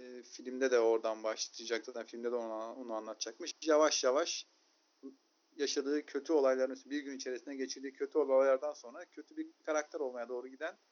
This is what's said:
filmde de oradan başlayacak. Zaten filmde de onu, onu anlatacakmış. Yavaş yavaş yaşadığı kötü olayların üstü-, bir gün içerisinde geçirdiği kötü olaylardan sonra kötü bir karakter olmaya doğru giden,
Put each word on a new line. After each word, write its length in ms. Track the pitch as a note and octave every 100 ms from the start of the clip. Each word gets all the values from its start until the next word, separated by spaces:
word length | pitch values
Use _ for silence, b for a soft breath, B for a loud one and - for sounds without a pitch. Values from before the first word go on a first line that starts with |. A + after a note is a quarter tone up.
| B2+ B2
filmde 480 | A#2+ - B2+ B2+ C3
de 80 | B2
oradan 440 | A2+ A2+ A2+ A2
başlayacak. 640 | A2 A2+ - - A#2 A2+ A#2+
Zaten 200 | A#2+ A2
filmde 260 | A#2 A#2+
de 40 | A#2+
onu, 400 | A2+ A2 A2+ C3
onu 120 | B2
anlatacakmış. 580 | A2 A2 G#2+ - - E3+ - D#3+
Yavaş 380 | D3+ D#3 -
yavaş 440 | C3 C3+ E3+ - - _ _ _ _ _ C3+ C3+ _ _ _ -
yaşadığı 500 | C3+ D3 C3+ D3+ D3
kötü 280 | C#3+ C#3
olayların 400 | D#3+ C3+ C3 C3
üstü-, 160 | C3 -
bir 100 | C#3+
gün 160 | C#3 C3
içerisinde 400 | C3+ B2 - C#3
geçirdiği 380 | C3+ C#3 C3+
kötü 240 | C3+ C#3 D#3
olaylardan 560 | C3+ C3 C3+ C3 D3
sonra 320 | D3 A#2+ C#3+ F3
kötü 320 | - D3+ D#3
bir 100 | D#3+ _ -
karakter 340 | D3+ D3 D#3+
olmaya 300 | C3+ B2 A#2
doğru 180 | B2 C3
giden, 300 | C3+ D#3+ G3 _